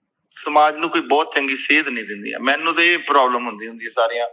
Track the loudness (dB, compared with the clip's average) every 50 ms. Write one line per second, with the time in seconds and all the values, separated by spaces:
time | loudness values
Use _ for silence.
0 | _ _ _ _ _ _ -20 -14 -6 2 4 6 6 6 4 0 -4 -2 -2 -2
1 | 0 2 2 2 2 0 -2 -2 -2 -2 -4 -4 0 2 2 2 2 0 -4 -6
2 | -8 -8 -10 -10 -10 -10 -10 -4 -2 -2 0 0 0 -2 0 2 2 2 2 0
3 | 0 2 4 4 4 4 2 -2 -4 -6 -8 -10 -12 -14 -12 -12 -14 -6 -2 0
4 | 0 0 0 -2 -4 -4